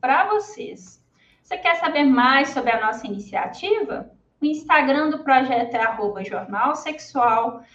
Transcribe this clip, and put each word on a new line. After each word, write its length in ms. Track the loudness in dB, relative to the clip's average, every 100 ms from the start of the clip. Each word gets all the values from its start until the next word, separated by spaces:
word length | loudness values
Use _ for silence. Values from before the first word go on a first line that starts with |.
pra 260 | 0 2 2
vocês. 720 | 0 -2 -10 -14 -14 -20 _ _ _ _ _
Você 140 | -10 -4
quer 160 | 0 0
saber 280 | 0 2
mais 460 | 4 4 4 4 2
sobre 220 | 0 0
a 140 | 0 0
nossa 220 | -4 -6
iniciativa? 1040 | -10 -6 -6 -6 -4 -2 0 -2 -8 -12 _ _ -4
O 40 | -2
Instagram 680 | -2 2 2 4 2 2
do 80 | -2
projeto 560 | 2 4 4 0 -2 0
é 40 |
arroba 400 | -2 -2 -4 -4
Jornal 540 | -8 -8 -6 -2 -2 -2
Sexual. 880 | -6 -10 -8 0 2 2 0 -6 -16